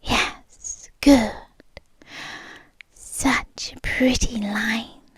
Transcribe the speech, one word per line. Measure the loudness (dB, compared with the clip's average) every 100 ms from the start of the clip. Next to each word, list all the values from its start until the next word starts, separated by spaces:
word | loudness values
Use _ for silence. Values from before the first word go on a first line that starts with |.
Yes, | 0 0 0 -4 -20 -16 -14 -12 -16 0
good. | 8 8 6 -4 -16 _ -20 -20 _ _ -20 -16 -14 -14 -16 -20 -20 _ -20
Such | -20 -14 -2 0 0 -2 -12 -12 -8
a |
pretty | -6 2 2 2 0 -2
line. | -4 -2 0 -2 -4 -16 -20